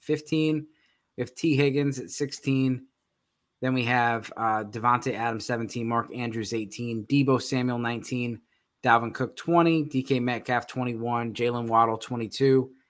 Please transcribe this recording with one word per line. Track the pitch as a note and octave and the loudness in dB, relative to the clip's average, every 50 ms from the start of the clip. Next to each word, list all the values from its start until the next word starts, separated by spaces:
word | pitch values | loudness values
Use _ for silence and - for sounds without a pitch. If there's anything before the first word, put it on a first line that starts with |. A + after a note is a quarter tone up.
fifteen, | - - D3+ D3+ D3+ - D#3+ D#3 D#3 D#3 D#3 D3+ D3+ - _ _ _ _ _ _ _ _ - | -4 -4 -4 -2 -2 -2 0 0 2 2 0 -2 -4 -10 _ _ _ _ _ _ _ _ -10
we | B2 | -10
have | A#2+ - - | -10 -10 -6
T | - - E3 C#3 | -2 0 2 4
Higgins | C3 C#3+ C#3 C3 C#3+ C#3+ C#3+ C3+ B2+ | 4 4 2 2 0 0 -2 -2 -6
at | - - | -8 -8
sixteen. | - - C#3+ C#3 - - - C#3 C3+ C3+ C3 C3 B2+ A#2+ - _ _ _ _ _ _ _ _ _ _ _ _ _ _ - | -6 -6 -6 -6 -6 -6 -2 0 0 2 2 0 -2 -4 -6 _ _ _ _ _ _ _ _ _ _ _ _ _ _ -4
Then | B2 C3 C3 | -2 -2 0
we | B2+ A#2 | 0 0
have, | A#2+ B2 B2 A#2+ A#2 A#2 A2+ G#2 - - | 2 2 4 4 2 2 0 -4 -8 -8
uh, | - A2+ A2+ A2 A2 G#2+ | -4 -2 0 0 -2 -4
Davante | G#2 A2 A2+ A2+ A#2+ B2 A#2+ - C3 G#2 | -6 -6 0 2 2 2 2 0 -2 -4
Adams, | A2 A2+ A#2 A2+ A2 - | -2 -2 -4 -4 -4 -4
seventeen, | - A#2+ A#2 A2+ G2+ - A#2+ A2+ A#2 | -4 -4 -4 -4 -6 -6 -6 -4 -2
Mark | A#2 A#2 G#2+ - - | -2 -2 -2 -4 -6
Andrews, | B2 A#2+ A#2 A2 A2+ G#2+ - | -8 -8 -6 -6 -6 -6 -4
eighteen, | A#2 A2+ G#2+ G2 - A#2+ A#2+ A#2+ A2+ A2 G#2+ | -4 -6 -6 -6 -10 -10 -8 -6 -6 -6 -2
Deebo | - C#3 C#3+ C3 C3+ C3 - | 0 2 2 4 4 2 2
Samuel, | - - C3+ B2+ B2 B2+ A#2+ A#2+ | 0 -2 -2 -2 0 -2 -2 -2
nineteen, | A#2 A#2 A#2+ A2+ - - C3 B2 A#2+ A#2+ A#2 - _ _ _ _ _ _ _ _ | -4 -4 -4 -6 -6 -6 -6 -4 -4 -6 -8 -10 _ _ _ _ _ _ _ _
Dalvin | - B2 A#2 A#2 A#2 A2+ - | 2 4 4 4 4 0 -4
Cook, | - B2+ - - | -4 -4 -4 -6
twenty, | - - E3 E3+ E3+ E3 E3 E3 D#3+ D3 | -6 0 4 6 6 6 6 4 2 0
D | D#3 - C3 | 0 -2 -2
K | B2+ - C3+ B2 | 0 0 0 0
Metcalf, | A#2+ B2 A#2+ A2 - - B2 A#2+ A#2+ | 0 0 -2 -4 -2 -2 -2 -2 -2
twenty-one, | - - B2+ B2 B2 A#2 A2 A2+ A#2+ A#2+ A#2 A#2 A#2 | -4 -6 -4 -4 -4 -4 -4 -4 -2 -2 -2 -2 -4
Jaylen | G2+ - A#2+ B2 A#2+ A#2+ A#2 A2+ | -2 0 0 0 0 0 0 2
Waddle, | A2+ A2+ A#2 A2+ A2+ | 4 6 6 4 2
twenty-two, | A2 - - B2 A#2 A2 G#2 - - C3+ C3+ C3 C3 B2+ - - _ _ | -2 -4 -6 -6 -6 -6 -6 0 2 4 6 6 6 4 0 -6 _ _